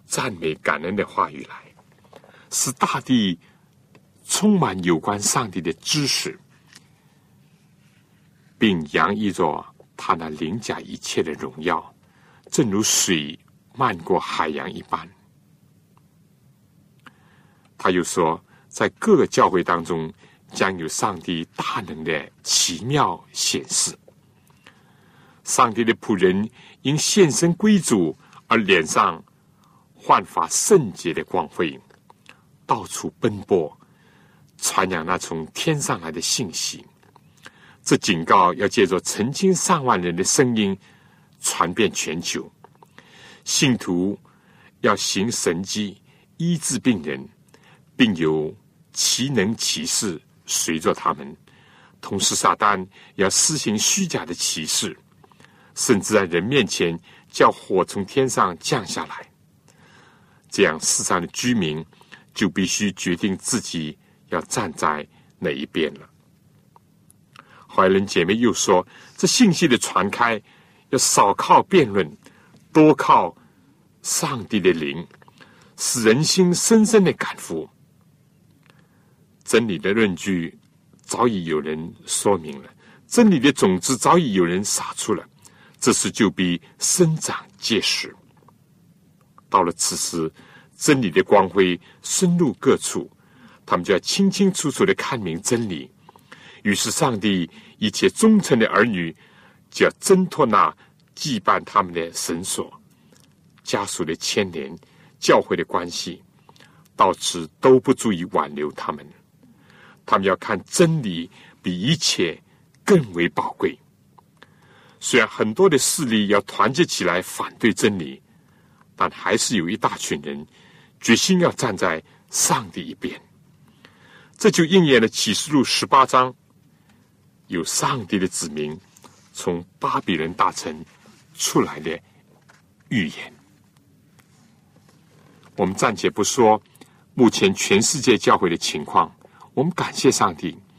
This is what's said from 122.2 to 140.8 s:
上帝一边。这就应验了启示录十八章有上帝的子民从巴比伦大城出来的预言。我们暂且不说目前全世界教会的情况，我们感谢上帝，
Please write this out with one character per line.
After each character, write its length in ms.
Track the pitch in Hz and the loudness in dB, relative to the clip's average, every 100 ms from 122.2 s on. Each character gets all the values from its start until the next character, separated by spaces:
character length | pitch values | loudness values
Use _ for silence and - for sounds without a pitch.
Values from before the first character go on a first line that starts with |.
| _ | _
上 400 | - - 143 98 | -2 0 0 -4
帝 120 | 92 | -12
一 120 | 82 - | -14 -10
边。 220 | - - - _ _ _ _ _ - _ _ - - - | -12 -12 -18 _ _ _ _ _ -20 _ _ -20 -20 0
这 140 | 220 | 2
就 120 | - | 4
应 200 | 156 190 | 4 4
验 160 | 156 123 | 6 6
了 80 | 110 | 4
启 240 | - - | 0 -2
示 200 | 98 - | -2 0
录 100 | 147 | 0
十 240 | 113 - 117 | 2 0 2
八 180 | 139 | 4
章 300 | 127 131 127 - _ _ _ _ _ _ _ _ _ _ _ | 6 4 2 -4 _ _ _ _ _ _ _ _ _ _ _
有 160 | 87 | -6
上 420 | 80 - - 135 95 | -4 -4 -2 -4 -2
帝 120 | 101 | -2
的 80 | 92 | -2
子 220 | - 78 | -4 -8
民 280 | 76 76 78 - - - - _ | -6 -8 -10 -18 -20 -20 -20 _
从 320 | - 95 85 - _ | -8 -6 -6 -8 _
巴 220 | 139 - | -4 -4
比 160 | - 80 | -2 -4
伦 160 | 78 | -4
大 160 | 76 92 | -2 -2
城 340 | - 85 78 78 _ - _ _ | -2 -10 -12 -16 _ -20 _ _
出 260 | - - - | -8 -2 0
来 180 | 104 76 | -2 -4
的 200 | 78 85 - _ _ _ _ _ _ _ _ | -8 -10 -12 _ _ _ _ _ _ _ _
预 180 | 113 80 | -2 -2
言。 260 | - - - _ _ _ _ _ _ _ _ _ _ _ _ _ _ _ _ _ _ _ _ - | -6 -16 -20 _ _ _ _ _ _ _ _ _ _ _ _ _ _ _ _ _ _ _ _ -14
我 100 | - | -4
们 80 | 92 | -2
暂 220 | 95 123 | 0 -2
且 160 | 98 92 | 0 -2
不 140 | 107 | 0
说 360 | 101 - 110 107 - _ - _ _ | -2 4 4 4 0 _ -20 _ _
目 160 | - 113 | 4 4
前 240 | - 98 | 6 2
全 260 | - - 98 | 2 2 2
世 200 | - 143 | 2 0
界 180 | 123 104 | 2 2
教 180 | - 104 | 4 2
会 140 | 92 | 2
的 60 | 82 | -2
情 280 | - 78 | -4 -6
况， 300 | - 98 82 - - _ - | 0 0 0 -4 -20 _ -8
我 120 | - | -4
们 80 | 160 | -2
感 200 | - - | -2 -6
谢 180 | - 135 | 2 2
上 240 | - 104 85 | 2 -2 -4
帝， 200 | 85 - _ _ | -10 -10 _ _